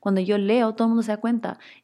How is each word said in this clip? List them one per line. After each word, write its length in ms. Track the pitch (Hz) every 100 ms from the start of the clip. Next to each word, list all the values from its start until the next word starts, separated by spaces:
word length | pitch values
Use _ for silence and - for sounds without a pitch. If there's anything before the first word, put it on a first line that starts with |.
Cuando 200 | 202 190
yo 160 | 185 202
leo, 360 | 196 240 220
todo 120 | 220 226
el 40 |
mundo 120 | 233
se 100 | 220
da 60 | 208
cuenta. 400 | 233 233 - - - -